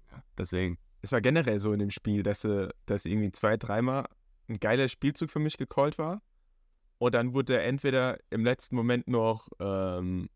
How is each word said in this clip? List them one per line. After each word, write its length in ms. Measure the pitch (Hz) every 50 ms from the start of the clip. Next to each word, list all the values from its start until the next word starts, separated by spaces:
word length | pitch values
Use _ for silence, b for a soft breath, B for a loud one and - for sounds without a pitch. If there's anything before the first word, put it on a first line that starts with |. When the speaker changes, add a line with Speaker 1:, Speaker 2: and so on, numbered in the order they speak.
| - _
Speaker 1:
ja, 120 | - - - _ -
deswegen. 440 | - - - - 90 92 90 87 - - _ _ _
Speaker 2:
Es 100 | - 98
war 100 | - 120
generell 380 | 101 123 143 165 151 123 107 104
so 120 | 101 107 104
in 60 | 104
dem 120 | 104 101
Spiel, 320 | - - - 107 104 104 98
dass, 200 | 101 101 - -
äh, 260 | 107 101 101 95 90 - - - -
dass 180 | 107 101 -
irgendwie 260 | - 95 107 107 98
zwei, 260 | - - - - 110 107
dreimal 480 | - 113 104 110 120 127 131 139 131 - _ _ _ _ _ _ _ -
ein 100 | 110 101
geiler 280 | - 107 113 131 135 127
Spielzug 420 | - - - 143 147 - 165 151
für 100 | - 156
mich 180 | 151 151 - -
gecallt 420 | - - - - 139 147 156 -
war. 240 | 156 160 180 208 - _ _ _ _ _ _ _ _ _ _ _ _ _ _ -
Und 160 | 120 123 117
dann 220 | 120 120 127 123
wurde 220 | 135 131 127 127 117
er 80 | 78
entweder 520 | 117 135 139 - 143 131 131 127 127 113 - - _
im 120 | - 110 110
letzten 320 | 123 127 - - - -
Moment 320 | 123 113 120 123 123 - -
noch, 420 | 123 117 113 113 110 107 - - - -
ähm, 720 | 98 98 98 95 95 92 90 90 90 90 92 90 90 - -